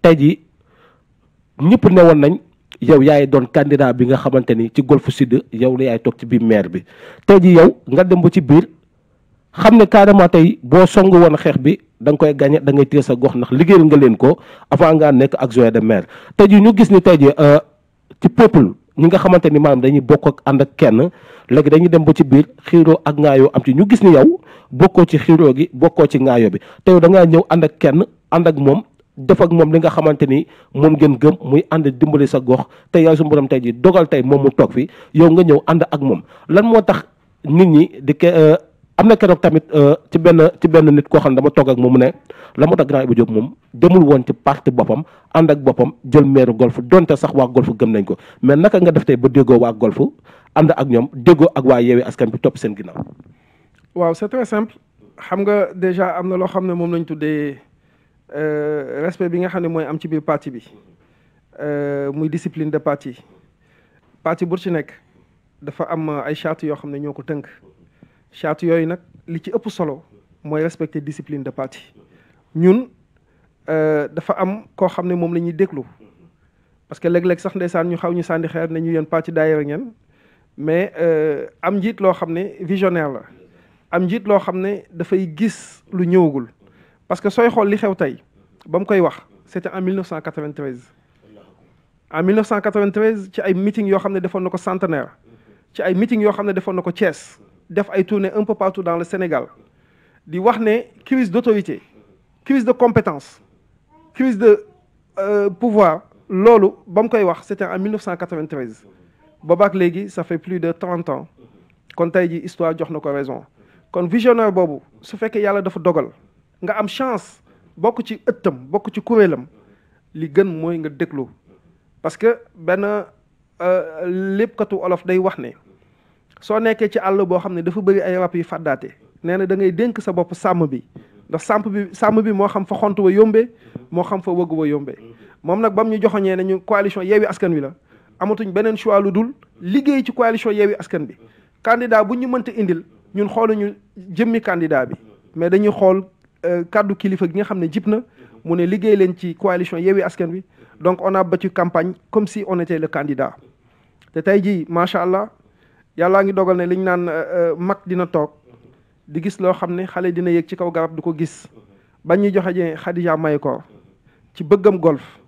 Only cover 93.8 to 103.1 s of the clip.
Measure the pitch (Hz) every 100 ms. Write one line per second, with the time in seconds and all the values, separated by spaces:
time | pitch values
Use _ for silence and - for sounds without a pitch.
93.8 | 202 190 196 196 185 190 185 185 - 185
94.8 | 180 151 123 _ _ _ _ _ _ -
95.8 | 185 185 226 226 208 202 208 190 196 185
96.8 | 180 170 190 - - _ _ _ _ 165
97.8 | 202 190 185 208 190 214 214 214 196 190
98.8 | 175 170 170 190 180 147 123 _ _ _
99.8 | _ _ _ _ _ 170 202 214 220 220
100.8 | - _ - 262 226 185 247 214 185 143
101.8 | _ _ _ _ _ _ - 269 226 247
102.8 | 240 226 202